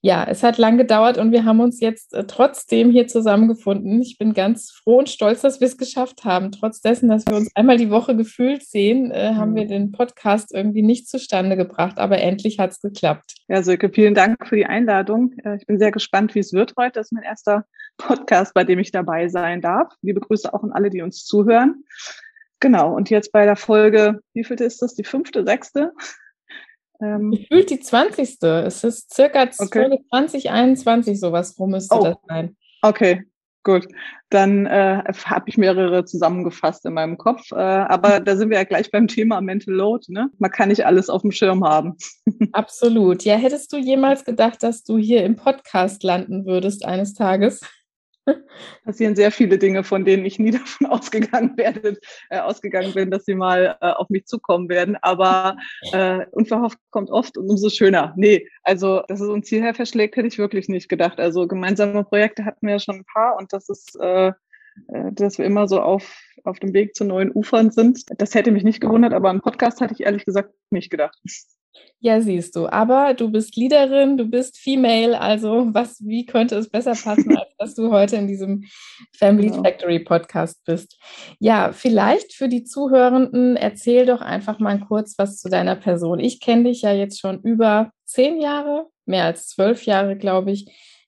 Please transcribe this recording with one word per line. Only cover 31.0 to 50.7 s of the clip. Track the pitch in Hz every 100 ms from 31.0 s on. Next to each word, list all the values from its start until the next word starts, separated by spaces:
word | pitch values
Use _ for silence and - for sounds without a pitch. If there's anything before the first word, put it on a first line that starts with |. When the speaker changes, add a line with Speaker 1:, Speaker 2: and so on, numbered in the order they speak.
| 233 202
Speaker 1:
sowas | 180 170 175 _
rum | 190
müsste | 190 190 226
Speaker 2:
Oh. |
Speaker 1:
das | 185 175 _
sein. | 165 170 _ _ _
Speaker 2:
Okay, | 214 208 190 180 - _ _ _
gut. | - 185 180 - - - _
Dann, | 202 196 202 196
äh, | 196 196 196 196 190
hab | - - -
ich | -
mehrere | 190 185 185 180
zusammengefasst | 180 175 170 180 175 165 160 -
in | -
meinem | 165 160 170
Kopf. | - 254 -
Äh, |
aber | - 190 190 190 - 208 202
da | 196 196
sind | 220
wir | 214
ja |
gleich | 190 175 220
beim | 208 220
Thema | - 220 208
Mental | 190 196 208
Load, | 190 202 240 -
ne? | 185 262 _
Man | 190
kann | - 196
nicht | 208
alles | - 180 190
auf | 185
dem | 208
Schirm | 190 196 185
haben. | 170 156 160 175 - - -
<laughs> | - 214
Speaker 1:
Absolut. | 202 220 - 240 226 190 180
Ja, | 208 208
hättest | 262 285 -
du | 294
jemals | 254 269 269 277 -
gedacht, | 226 226 233
dass | 233 226
du | - 220
hier | 214 233
im | 190 226
Podcast | - 269 - 190 185 190
landen | 190 180 185 185
würdest | 190 185 190 202
eines | - 185 202
Tages? | - 202 190 208 - - _ _ _ _ _ -
<laughs> | 320 _ - - -
Speaker 2:
Passieren | 226 202 220 202
sehr | 208
viele | 214 220 190
Dinge, | 190 190
von | 190 196
denen | 190 196 190
ich | -
nie | 220
<laughs> |
davon | 247 -